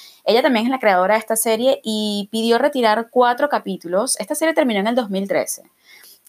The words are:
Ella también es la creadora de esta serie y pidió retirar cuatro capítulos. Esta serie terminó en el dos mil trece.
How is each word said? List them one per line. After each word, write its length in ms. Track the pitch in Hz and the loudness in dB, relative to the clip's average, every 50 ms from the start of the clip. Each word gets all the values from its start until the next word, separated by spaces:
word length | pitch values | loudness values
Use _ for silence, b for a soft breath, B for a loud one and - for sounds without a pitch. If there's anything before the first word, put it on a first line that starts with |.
| B B B B B | B B B B B
Ella 180 | - 208 240 | 0 2 2
también 240 | 262 302 247 214 226 | 2 2 2 0 0
es 60 | 247 | 0
la 80 | 269 247 | -2 0
creadora 360 | 233 208 190 180 185 190 214 | 2 2 4 4 4 2 2
de 40 | 226 | 0
esta 160 | 220 - 226 | 0 -2 -4
serie 460 | 220 - 233 220 220 247 269 - - - | -2 0 0 0 2 2 2 0 0 -2
y 460 | 220 214 214 214 208 208 202 202 - | -4 -4 -2 -2 -2 -2 -4 -6 -6
pidió 260 | - 226 226 233 233 233 | -4 -2 0 2 2 2
retirar 520 | 269 294 294 262 233 214 214 226 226 - | 2 0 0 2 2 2 2 0 -2 -2
cuatro 360 | - 247 247 240 240 247 294 285 | 0 2 2 2 2 0 0 -2
capítulos. 680 | 240 214 - 202 190 - - 170 180 196 240 262 - - | -2 -2 -4 -6 -8 -8 -6 -4 -2 -2 -2 -2 -4 -4
Esta 140 | 214 - 302 | -6 -6 -4
serie 220 | - 320 320 320 | -2 -2 0 0
terminó 240 | 330 302 247 220 196 | 0 0 0 0 0
en 80 | 196 220 | 0 0
el 80 | 240 | 0
dos 160 | 254 233 196 | -2 -2 -2
mil 160 | 190 190 196 196 | -4 -4 -4 -2
trece. 420 | - 143 - - - - - _ B B B B B B B B B B B | -2 -2 -2 -4 -6 -12 -14 _ B B B B B B B B B B B